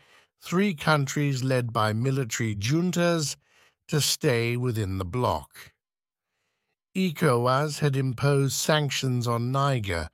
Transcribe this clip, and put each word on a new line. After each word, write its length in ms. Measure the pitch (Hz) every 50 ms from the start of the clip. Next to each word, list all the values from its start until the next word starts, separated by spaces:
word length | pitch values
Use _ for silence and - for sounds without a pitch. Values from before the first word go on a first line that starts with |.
| _ _ _ - _ _ _ _
three 320 | - - 170 185 202 208 165
countries 680 | 143 - 160 156 147 135 135 - 151 147 143 135 123
led 300 | 123 131 131 127 120 117
by 220 | 113 117 107 107 107
military 600 | 110 127 135 135 139 127 110 - - 117 110 104
juntas, 840 | 98 101 120 151 170 180 180 170 175 170 175 170 165 147 - - - _ _ _ _ _ _ _ _ _ -
to 140 | 156 147
stay 520 | - - - - - 147 120 117 117 117 120
within 440 | 123 123 123 110 110 104 92 95 92
the 60 | 87
bloc. 640 | 85 104 123 123 101 82 73 69 - - - - - _ _ _ _ _ _ _ _ _ _ _ _ _ _ _ _ _ _ _ _ _ _ _ _ -
ecowas 840 | 185 190 180 147 - 175 147 123 120 120 123 131 139 151 151 139 -
had 180 | 151 147 131
imposed 580 | 135 131 131 117 - 143 143 143 139 135 135 -
sanctions 720 | - - - 156 151 147 135 - - 135 131 123 123 117
on 240 | 120 117 117 120 123
Niger, 600 | 135 139 143 143 135 120 104 98 85 82 82 -